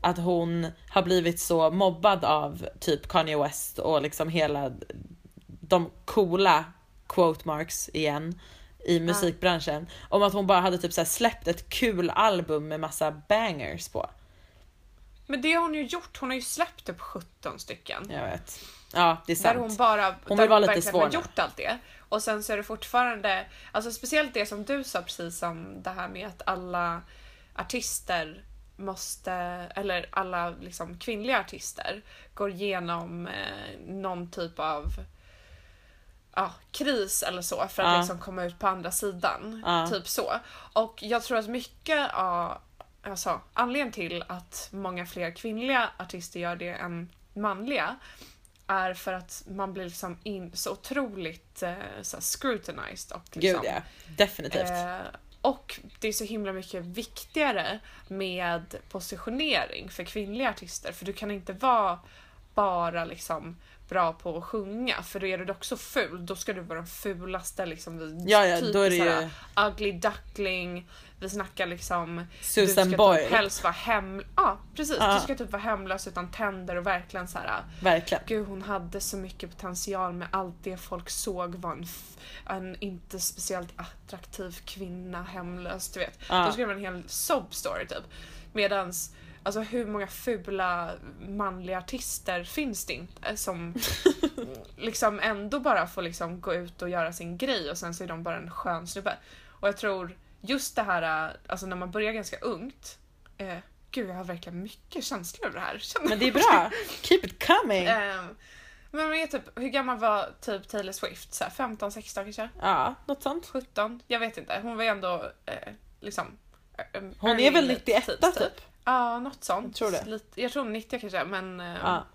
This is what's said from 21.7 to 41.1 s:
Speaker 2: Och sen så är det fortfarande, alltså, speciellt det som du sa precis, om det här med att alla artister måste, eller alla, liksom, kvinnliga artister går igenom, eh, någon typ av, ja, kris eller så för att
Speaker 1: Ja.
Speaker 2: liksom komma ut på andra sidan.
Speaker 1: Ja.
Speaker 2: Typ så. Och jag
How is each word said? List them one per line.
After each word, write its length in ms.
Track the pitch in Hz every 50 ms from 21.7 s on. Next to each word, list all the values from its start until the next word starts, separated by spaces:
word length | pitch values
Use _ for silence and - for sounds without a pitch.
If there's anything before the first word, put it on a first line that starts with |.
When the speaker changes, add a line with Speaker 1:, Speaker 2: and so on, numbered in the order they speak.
| 233 247 - - - - - -
Speaker 2:
Och 140 | - 214 214
sen 200 | 233 214 214 214
så 100 | - 220
är 40 |
det 60 | 202 208
fortfarande, 840 | - 220 214 - - - 240 247 247 233 208 202 208 190 190 190 - - - - - -
alltså, 180 | 208 220 233
speciellt 440 | 226 - - 247 311 302 302 269 240
det 120 | 226 208
som 180 | 208 208 208 214
du 200 | - 277 285 262
sa 180 | - - 185 175
precis, 400 | - - - 170 170 170 - -
om 400 | 170 165 165 170 190 196 190 185
det 80 | 185
här 180 | 185 185 180 180
med 180 | 190 185 185
att 160 | 208 175 - -
alla 560 | - 190 185 180 180 180 175 175 170 170 170 - - - - - - - - - _ -
artister 920 | - 185 - - 247 220 - - - - - 180 170 160 156 160 196 - - - - - - -
måste, 560 | - 196 196 190 180 - - - - - 190 185 180 175 175 180 180 175 175 -
eller 320 | 190 202 202 185 180 - - -
alla, 380 | - 190 185 180 175 170 175
liksom, 480 | 170 - - 180 175 - 170 170 175 170
kvinnliga 420 | - - 226 208 208 247 269 220
artister 640 | 185 - - - - - - - - - 190 208 - - - - - - _
går 160 | - 202 202
igenom, 760 | 190 175 196 202 190 185 175 170 170 170 170 170 170 170 175
eh, 540 | 175 190 - - - - 101 104 - - - -
någon 440 | - 185 196 190 190 180 175 175 170
typ 280 | - - 175 165 - -
av, 340 | 156 156 156 147 147 160 - - 190 - - - - - - - - - - - - - - - _ - - - _ - - - _ _ -
ja, 180 | - 196 175 - - - _ -
kris 500 | - 294 285 277 233 196 190 - - -
eller 200 | - 175 180 175
så 140 | - - - - 190
för 140 | - - 190
att 100 | 175 175
Speaker 1:
Ja. 60 | 175
Speaker 2:
liksom 200 | 175 180 185 175
komma 260 | - - 185 185 180
ut 140 | 175 175 -
på 80 | -
andra 240 | 196 190 185 170 175
sidan. 720 | 180 - - 202 190 180 170 180 95 - - 214 220 220 220
Speaker 1:
Ja. 220 | - 175 170 165 170 220
Speaker 2:
Typ 160 | 190 175 -
så. 240 | - - 170 - - 233 - - - - - - _
Och 260 | 214 226 220 - - -
jag 200 | 214